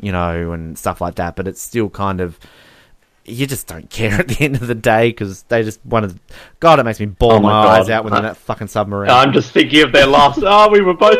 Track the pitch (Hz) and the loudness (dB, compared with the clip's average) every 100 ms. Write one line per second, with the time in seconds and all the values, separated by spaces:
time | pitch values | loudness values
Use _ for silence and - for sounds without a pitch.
0 | 101 90 87 85 85 82 82 78 98 87 | -8 -4 -4 -6 -8 -10 -12 -10 -10 -8
1 | 87 87 87 90 95 90 - 117 104 - | -10 -8 -8 -8 -12 -12 -10 -6 -6 -6
2 | 98 92 90 80 - _ _ _ _ _ | -6 -6 -8 -10 -20 _ _ _ _ _
3 | _ _ - 117 139 131 - 82 - - | _ _ -18 -8 -8 -8 -12 -18 -16 -8
4 | 113 104 160 117 151 135 120 113 120 110 | -4 -4 -4 -4 -4 -4 -6 -4 0 2
5 | 120 113 101 95 _ 117 110 - 120 117 | 0 -2 -10 -12 _ -4 -4 -8 -6 -4
6 | 104 90 _ - - _ 165 151 117 107 | -4 -10 _ -20 -20 _ 2 4 2 -6
7 | 104 95 120 110 104 107 107 110 95 113 | -10 0 2 4 4 2 4 4 2 -2
8 | 110 107 107 - - 110 104 110 101 101 | -2 -4 -4 -10 -10 -10 -6 -4 -4 -4
9 | 101 127 139 139 - 170 147 147 147 143 | 2 4 4 2 0 -2 2 2 4 4
10 | 135 143 139 202 196 208 214 208 185 170 | 4 4 4 2 2 4 6 4 2 2
11 | 214 208 | 2 4